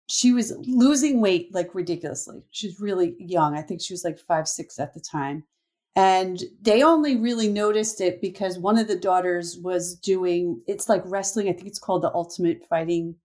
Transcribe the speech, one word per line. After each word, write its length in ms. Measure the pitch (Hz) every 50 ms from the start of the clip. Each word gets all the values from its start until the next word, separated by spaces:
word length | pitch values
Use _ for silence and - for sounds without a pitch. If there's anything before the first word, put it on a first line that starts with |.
| _ -
she 200 | - - - 247
was 220 | 247 240 214 - - -
losing 640 | - 247 254 240 240 277 302 269 294 294 269 233
weight, 320 | 214 196 180 170 170 - -
like, 220 | 185 175 180 -
ridiculously. 680 | 190 175 170 170 170 165 147 - - - - - - - _
She 180 | - - 214
was 120 | 196 170 196
really 360 | 208 202 190 185 175 170 - -
young. 360 | 180 170 180 165 156 147 147
I 60 | 151
think 200 | 151 - 185 170
she 120 | - - 185
was, 100 | 175 175
like, 140 | 170 156
five, 300 | - _ - 170 160 156
six 320 | - - - 170 - - -
at 140 | 147 151 -
the 40 | 160
time. 440 | - - - 151 139 139 143 156 - _ _ _ _ _ _ _ _ _ -
And 460 | 190 190 190 185 185 185 185 180 180 - - - _
they 200 | 202 220 214 233
only 340 | 285 320 339 311 294 294 262
really 340 | 220 220 240 240 226 220 208
noticed 500 | 202 208 208 208 208 214 220 220 - -
it 220 | 190 175 - -
because 360 | - 185 180 - 202 185 180
one 200 | 180 170 202 220
of 100 | 226 220
the 80 | 214 202
daughters 600 | 175 196 190 185 185 180 180 175 175 170 170 -
was 380 | - 170 180 185 175 170 175 175
doing, 680 | - - 202 190 185 180 180 175 175 175 175 165 - -
it's 220 | - 202 196 -
like 160 | - 214 185 -
wrestling. 440 | 180 190 196 196 - - 226 202 190
I 40 | 175
think 140 | 180 190
it's 120 | 202 - -
called 240 | - - 185 170 165
the 100 | - -
Ultimate 520 | 175 170 170 - - 175 170 165 165 - -
Fighting 460 | 170 165 165 165 170 170 170 170 170 - _